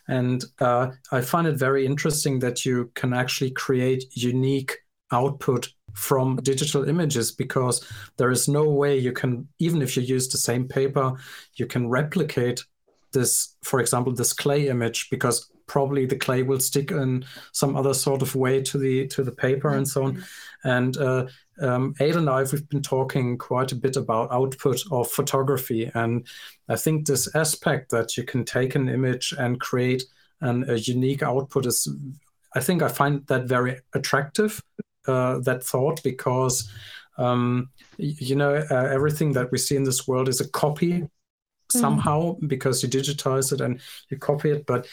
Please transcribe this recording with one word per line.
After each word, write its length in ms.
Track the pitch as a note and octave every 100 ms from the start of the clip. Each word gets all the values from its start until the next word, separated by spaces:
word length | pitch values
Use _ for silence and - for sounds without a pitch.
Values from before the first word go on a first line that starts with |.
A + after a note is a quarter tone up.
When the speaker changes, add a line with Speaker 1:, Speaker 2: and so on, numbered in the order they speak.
| -
Speaker 1:
And, 360 | C3 B2 B2+ - -
uh, 320 | B2 A#2+ C3 - -
I 80 | C3+
find 260 | - E3+ E3
it 80 | B2+
very 300 | C3 C#3 C3+
interesting 540 | C#3+ D#3+ D3 D3 C3
that 260 | B2 B2 C3
you 240 | B2 A#2+
can 180 | - B2+
actually 400 | B2 B2+ - C3
create 520 | C3 - B2+ B2+ C3 C3 -
unique 600 | B2 B2+ C3 C#3 C3+ - _ _ -
output 560 | B2 C#3 C#3+ - A#2+ - _ -
from 420 | - - C3+ C3 C3
digital 460 | C3 C3 D3+ C#3+ C3+
images, 420 | E3+ D#3 B2 A2+
because 560 | - C3 C#3 B2+ A#2 - - - -
there 160 | B2
is 160 | B2 -
no 160 | C#3+ D3+
way 300 | C#3+ C#3+ C#3
you 140 | B2
can, 340 | B2 C3 A#2+ D3+ -
even 200 | E3+ E3
if 160 | B2+ C3
you 60 |
use 260 | B2 B2+ B2+
the 80 | C3
same 280 | - A#2+ B2+
paper, 480 | C3+ C#3 C#3+ C3 C3 - - -
you 120 | - A#2
can 220 | B2+ A#2+
replicate 760 | B2 D3+ F3+ D3 - B2 A#2+ - _ _ _ _
this, 420 | C3+ A#2 - - _
for 160 | - C3
example, 340 | A#2 B2 B2+
this 200 | A#2+ A#2
clay 340 | - D3 C#3+ C#3+
image, 400 | A#2+ A#2 - -
because 380 | - B2 A2+ - _ -
probably 400 | D3 C3+ C#3 B2+
the 100 | C3+
clay 260 | - B2+
will 180 | C3 C3
stick 300 | - C#3 D3
in 340 | E3+ C3 B2+ C3 - -
some 240 | - C#3 C3+
other 180 | C3+
sort 260 | C3 D3 C#3
of 120 | B2+
way 280 | C3 B2+ C3+
to 160 | C3+ C#3+
the, 280 | C3+ C3 C3+
to 140 | -
the 80 | B2+
paper 380 | - C3 C3+ D3+
and 160 | C#3 C3+
so 160 | C3+
on. 80 | C3+ C3+
Speaker 2:
Mm-hmm. 520 | - - - - C3
Speaker 1:
And, 280 | B2 B2+ C3
uh, 280 | C3 C3 B2+ - _ -
um, 360 | C3+ B2 C3 -
Ada 180 | C#3+ E3+
and 100 | D3+
I, 140 | C3
we've 260 | C3+ D3 -
been 140 | C#3
talking 560 | C#3 C3+ C3+ C#3 B2 B2
quite 340 | - B2+ C3
a 40 | A#2+
bit 200 | C3 C3+
about 340 | A#2 A2+ A#2+
output 520 | B2 C3+ - C#3 A#2+ G3
of 200 | B2+ A#2
photography. 800 | - C3+ C3+ C3+ C3 - A2+ A#2
And 320 | A#2 A#2 A#2+ - - - - -
I 80 | A2+
think 300 | D#3+ D#3 D3+
this 280 | C3 -
aspect 560 | D3+ D3+ - E3+ C#3+ -
that 240 | A#2 A2+ -
you 60 |
can 200 | B2 B2+
take 300 | A2+ B2 C3
an 140 | C#3 B2+
image 420 | B2 C3 B2 - -
and 200 | B2 A#2+
create 460 | - B2+ B2 B2+ - _ _ -
an, 260 | C3 A#2+ C3
a 60 | A2+
unique 460 | A#2 B2 C3 C#3
output 420 | B2 B2+ - C#3
is, 240 | B2+ - D3 C#3+ C#3 C3 _ _ _
I 60 | -
think 220 | C3+ F3
I 60 | C3+
find 380 | - C#3+ C#3+ -
that 160 | C3 B2
very 340 | B2+ B2 B2 -
attractive, 680 | C3+ - C#3 C#3+ - G#3+ - - - - _ -
uh, 300 | C3 B2+ C3+
that 240 | B2+ B2+
thought, 380 | - B2+ C#3+ D#3
because, 680 | C3 - C3+ B2+ C3 C3+ - - - - - -
um, 540 | B2 B2 A#2+ B2 B2+ - - -
y-, 160 | D3+ D3+
you 180 | C3 C#3
know, 180 | C#3+ D3 D3+
uh, 40 |
everything 580 | C3 C3+ C3+ D3+ D3+ D#3
that 180 | B2+ B2+
we 60 | C3
see 200 | - C#3+
in 80 |
this 220 | C3+ C3 -
world 220 | B2+ C3
is 120 | B2+
a 80 | C#3+
copy 580 | - D3 D3 F3 F3 D3+ _ _ _ _ _ -
Speaker 3:
Mm. 60 | B3
Speaker 1:
somehow, 560 | C#3+ D3 D#3 D3+ E3+ E3+ D3+
because 340 | C3 C3+ B2+
you 80 | B2+
digitize 640 | C3+ C#3 C#3+ C3+ C3+ C3
it 80 | C3+
and 200 | B2+ B2 - - -
you 80 | C#3+
copy 320 | - D3 D#3
it. 160 | D3 -
But 200 | B2 -